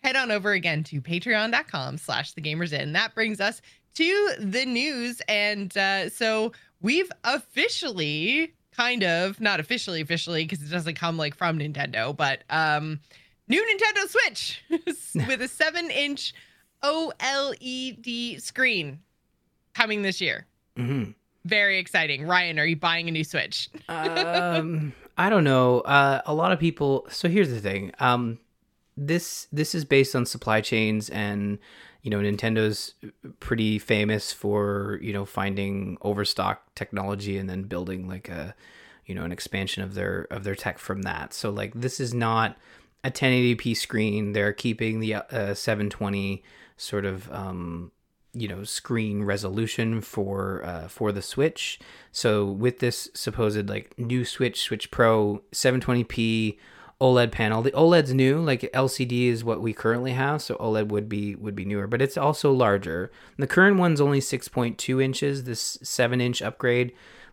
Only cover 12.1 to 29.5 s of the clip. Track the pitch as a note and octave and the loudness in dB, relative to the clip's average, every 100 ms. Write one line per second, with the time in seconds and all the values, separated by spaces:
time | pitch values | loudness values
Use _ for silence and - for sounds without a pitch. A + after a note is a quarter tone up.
12.1 | C#3+ C#3+ C3+ - D#3 D#3 D3+ D#3 D3+ - | 0 0 0 -2 0 2 2 0 -8 -10
13.1 | - _ _ - D4+ A4+ G4 A4 G4+ G4 | -20 _ _ 0 2 2 2 2 2 0
14.1 | A#4 A4 G#3 - - - D#4+ - C#4 - | 2 2 -2 -8 -10 -4 -4 -4 -8 -6
15.1 | D#3+ A3+ C4 B3+ - D#4 E4+ E4+ - C#4+ | -4 -2 -2 -4 0 0 0 -4 -2 -2
16.1 | C#4+ - - - _ _ _ C#4 D#4 D#4+ | -4 -8 -12 -20 _ _ _ -2 0 -4
17.1 | - C4 C#4 C#4 - B3+ B3+ C4 A3+ A#3+ | -4 -4 -2 -4 -6 -8 -8 -8 -10 -8
18.1 | A#3 A#3+ C3+ - - B3+ G3+ D3 D3 _ | -6 -6 -8 -10 0 0 0 -4 -10 _
19.1 | _ _ _ _ _ _ - A3 G#3 G3 | _ _ _ _ _ _ 0 2 2 -2
20.1 | F3+ E3 - - _ _ - A#2+ C#3 G#2+ | -2 -4 -4 -10 _ _ -6 -2 -2 -4
21.1 | - _ _ F3 G#3+ G3+ F#3+ F3 F#3 D#3 | -10 _ _ -2 2 4 2 0 0 0
22.1 | C#3 D#3 F3+ F3 D#3 D#3 D#3+ E3+ E3 E3+ | -2 2 2 2 0 0 2 0 0 0
23.1 | D#3+ D3+ D#3 E2 - - D#4 - E3 D#3+ | -2 -2 -2 -2 -6 -8 -12 -10 -4 -2
24.1 | F4 A#3+ F3 F3 E3 D#3+ D#3+ D3+ - - | -2 0 0 2 0 0 -2 -4 -8 -10
25.1 | - F#3 G#3 D3 C3 B2+ B2 - C#3+ C#3 | 0 4 6 6 6 6 6 6 6 6
26.1 | C3+ - D3+ F3 E3+ E3 D#3+ C#3+ C3+ - | 4 0 0 2 4 2 2 2 2 -2
27.1 | - F3 G3 E3 A#2 G2+ G2+ G2 - B2+ | -2 2 4 2 0 -2 -2 -4 0 2
28.1 | B2 A#2+ A#2 _ _ _ _ _ - C#3+ | 4 0 -6 _ _ _ _ _ -8 -2
29.1 | E3+ - - - | -2 -2 -12 -6